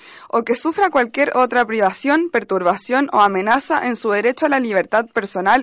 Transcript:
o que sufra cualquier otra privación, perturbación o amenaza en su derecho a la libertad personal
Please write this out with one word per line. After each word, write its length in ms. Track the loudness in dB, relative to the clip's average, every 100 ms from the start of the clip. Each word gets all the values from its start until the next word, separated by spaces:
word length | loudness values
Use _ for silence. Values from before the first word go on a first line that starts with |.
| -16 -20 -4
o 120 | -4
que 140 | -2 -2
sufra 340 | -2 0 0
cualquier 480 | 2 0 0 0 2
otra 260 | 2 2
privación, 680 | 0 0 0 0 0 0 0
perturbación 760 | -2 -2 0 0 -2 -2 -2 0
o 80 | 2
amenaza 640 | 2 2 0 0 0 -2 -2
en 120 | -4
su 120 | -2
derecho 380 | 0 0 0 0
a 20 |
la 100 | 0
libertad 460 | 0 -2 0 -2 -2
personal 480 | -4 -6 -2 2 2